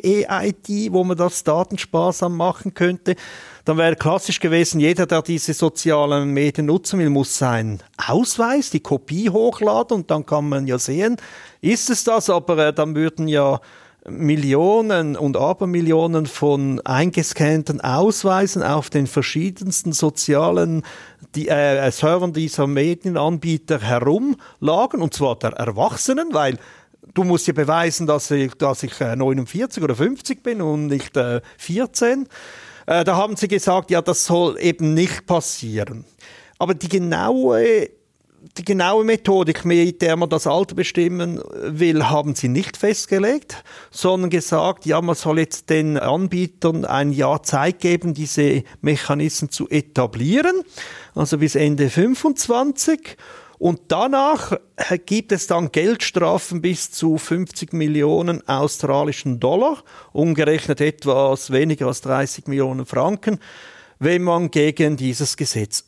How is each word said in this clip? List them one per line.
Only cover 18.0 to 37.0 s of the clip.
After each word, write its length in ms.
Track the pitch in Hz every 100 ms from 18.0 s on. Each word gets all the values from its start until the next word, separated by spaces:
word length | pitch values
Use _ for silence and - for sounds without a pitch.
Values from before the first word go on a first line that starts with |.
| 202 214 196 185 196 185
auf 260 | 104 147 -
den 200 | 147 135
verschiedensten 840 | - 123 156 185 185 190 - 175
sozialen, 920 | 151 156 - - 143 170 180 170 160 - - - - -
die, 140 | 151 156
äh, 420 | 147 143 139 135
Servern 420 | - 156 180 180
dieser 360 | 160 160 - 139
Medienanbieter 1120 | 143 156 175 190 165 151 170 165 156 - 147
herumlagern, 1200 | 107 120 127 185 277 - - - 143 170 254 277
und 100 | 165
zwar 220 | - 139
der 200 | 113 110
Erwachsenen, 720 | - 117 104 196 220 - 262 339
weil 240 | 202 139 123 - - _ _ -
du 100 | -
musst 240 | 180 170 -
ja 40 |
beweisen, 540 | 147 143 165 170 156 160
dass 240 | 147 -
ich, 240 | 147 135
dass 300 | - 139 131
ich, 160 | 135 -
äh, 160 | 123 123
neunundvierzig 640 | 131 135 123 175 254 -
oder 140 | 151 117
fünfzig 440 | 185 269 - 262
bin 180 | 247 220
und 240 | 160 151 151
nicht, 300 | 139 - 139
äh, 240 | 123 120 - -
vierzehn. 680 | - 185 247 - 240 269 262 - - - - - -
Äh, 160 | 170
da 140 | 170 180
haben 180 | 208
sie 140 | 208 202
gesagt, 420 | 196 190 185 -
ja, 120 | 180
das 220 | 165 170
soll 320 | - 175 175 -
eben 340 | 170 165 156
nicht 320 | 160 180 - -
passieren. 800 | 170 - - 113 107 104 113 - _ - - - -
Aber 140 | 175
die 140 | 175 170
genaue, 1000 | 190